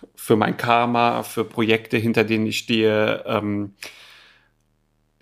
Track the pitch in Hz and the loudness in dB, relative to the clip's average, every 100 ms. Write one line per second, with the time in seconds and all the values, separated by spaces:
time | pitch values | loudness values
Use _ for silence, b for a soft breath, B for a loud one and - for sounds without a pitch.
0 | B - - 110 107 - 120 120 120 120 | B -6 0 2 2 0 0 2 2 2
1 | 120 120 113 - 110 - 110 110 - 120 | 2 0 -4 -6 -4 -2 2 0 0 -2
2 | 113 113 107 110 110 104 - 113 110 107 | 0 2 2 0 -2 -4 -2 0 2 2
3 | 107 101 - 113 104 101 101 - B B | 0 -2 -4 -4 -2 -4 -6 -12 B B
4 | B B B B B B _ _ _ _ | B B B B B B _ _ _ _
5 | _ _ | _ _